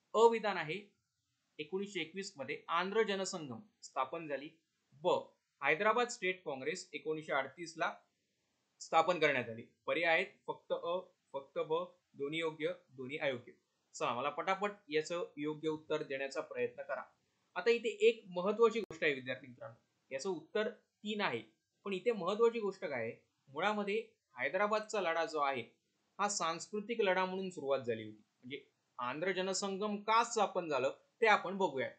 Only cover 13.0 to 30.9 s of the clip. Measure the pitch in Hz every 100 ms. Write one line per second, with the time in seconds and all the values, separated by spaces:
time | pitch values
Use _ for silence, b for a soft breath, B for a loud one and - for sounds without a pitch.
13 | 127 156 147 123 - - _ _ _ -
14 | 147 120 143 147 165 190 208 202 - 151
15 | 151 175 - 147 147 156 156 156 - 151
16 | - 135 135 160 - 123 120 - 135 123
17 | - _ _ _ _ 175 220 233 226 202
18 | 220 226 196 180 185 214 226 226 190 -
19 | 160 135 127 127 131 120 113 - _ _
20 | _ 135 196 165 - 208 220 - _ _
21 | 208 214 185 120 - _ _ _ 202 185
22 | 233 214 175 208 233 233 208 185 175 127
23 | 113 120 _ _ _ 139 196 208 196 220
24 | - _ _ 123 135 190 208 214 214 214
25 | 175 165 160 151 139 131 110 _ _ _
26 | _ - 202 202 165 165 - 208 208 226
27 | 202 180 185 185 190 160 139 139 120 110
28 | 107 107 _ _ 123 139 - _ _ -
29 | 123 147 185 180 190 185 202 190 208 202
30 | 220 226 233 226 196 185 165 135 135